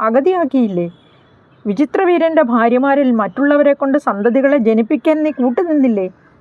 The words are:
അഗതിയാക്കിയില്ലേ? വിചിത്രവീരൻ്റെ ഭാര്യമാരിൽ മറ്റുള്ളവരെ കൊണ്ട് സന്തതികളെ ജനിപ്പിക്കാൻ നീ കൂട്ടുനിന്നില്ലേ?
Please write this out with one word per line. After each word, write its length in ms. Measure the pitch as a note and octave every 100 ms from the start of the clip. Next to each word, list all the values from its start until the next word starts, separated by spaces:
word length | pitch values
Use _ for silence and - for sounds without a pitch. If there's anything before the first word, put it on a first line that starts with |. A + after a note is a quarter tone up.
അഗതിയാക്കിയില്ലേ? 880 | A3 A#3 D4+ F#4 C#4+ C4+ A3+ F3 E3+ - _ _ _ _ _ _ G#3
വിചിത്രവീരൻ്റെ 760 | G3 D4 - F#4+ F4 E4 D#4+
ഭാര്യമാരിൽ 680 | C4 A#3+ A#3 B3 C#4 C#4 C4
മറ്റുള്ളവരെ 600 | A3+ G3 C4 C#4+ D4 D4
കൊണ്ട് 260 | C#4+ C4+ C#4+
സന്തതികളെ 580 | C4 G3+ A3 B3 C4+ C#4+
ജനിപ്പിക്കാൻ 640 | A3 A3 A3+ D4+ D#4 D#4
നീ 80 | D#4
കൂട്ടുനിന്നില്ലേ? 800 | D4 B3 B3 F4 D4+ C4 G#3 F#3 - _ _